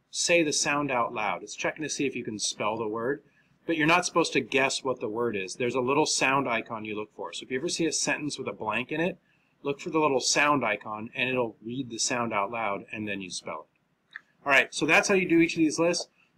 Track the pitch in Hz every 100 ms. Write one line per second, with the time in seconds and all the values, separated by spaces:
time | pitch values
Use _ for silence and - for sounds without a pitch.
0 | _ - - 175 151 - 156 147 143 123
1 | 117 120 104 87 - - 170 - 143 -
2 | 139 123 120 104 - - 107 110 110 113
3 | 120 147 - _ _ _ - 156 151 175
4 | - 175 156 147 117 135 135 - 135 120
5 | 117 110 120 101 95 - 123 127 123 139
6 | 147 - 135 139 127 113 - 110 107 107
7 | 107 - 87 - - 131 170 175 160 -
8 | - 135 147 - 120 101 107 110 123 151
9 | 180 185 _ _ _ _ 139 143 180 156
10 | 151 131 - 156 147 143 113 104 113 107
11 | 117 131 127 127 117 - 107 127 123 113
12 | - 123 117 107 101 117 107 98 113 110
13 | 104 98 92 - 92 80 76 _ _ _
14 | _ - _ _ 143 135 117 - 151 185
15 | 202 190 170 165 170 170 156 135 170 170
16 | - _ _